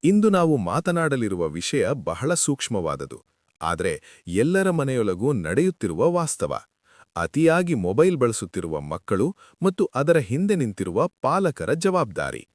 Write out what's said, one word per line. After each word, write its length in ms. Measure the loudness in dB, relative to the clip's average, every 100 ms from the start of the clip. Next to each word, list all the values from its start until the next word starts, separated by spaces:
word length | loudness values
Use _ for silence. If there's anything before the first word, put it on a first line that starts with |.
ಇಂದು 260 | 4 4 4
ನಾವು 260 | 4 4 2
ಮಾತನಾಡಲಿರುವ 920 | 2 -2 0 0 0 0 -2 -2 -2
ವಿಷಯ 400 | -4 -4 0 0
ಬಹಳ 420 | -2 -4 -4 -2
ಸೂಕ್ಷ್ಮವಾದದು, 880 | -2 0 -2 -2 -4 -4 -6 -8 -14 _ _ _ _
ಆದ್ರೆ 600 | -4 -2 -2 -4 -10 -20 -6
ಎಲ್ಲರ 440 | 0 2 2 2
ಮನೆಯೊಳಗೂ 640 | 0 0 0 -2 0 0
ನಡೆಯುತ್ತಿರುವ 800 | -2 0 0 0 0 -4 0 0
ವಾಸ್ತವ. 480 | 0 -4 -4 -4 -6 -10 _ _ _ _ -6
ಅತಿಯಾಗಿ 580 | -4 2 4 4 2
ಮೊಬೈಲ್ 420 | 0 0 4 4 4
ಬಳಸುತ್ತಿರುವ 640 | 0 0 -6 -6 -6 -6
ಮಕ್ಕಳು 560 | -6 -10 -2 0 0 -2 -18 _
ಮತ್ತು 280 | -2 0 -2
ಅದರ 220 | 0 2 2
ಹಿಂದೆ 380 | 2 -2 0
ನಿಂತಿರುವ 540 | 0 0 -2 -4 0 -2 _
ಪಾಲಕರ 520 | -2 0 0 -2 -2
ಜವಾಬ್ದಾರಿ. 760 | 0 2 0 -2 -4 -6 -8 -14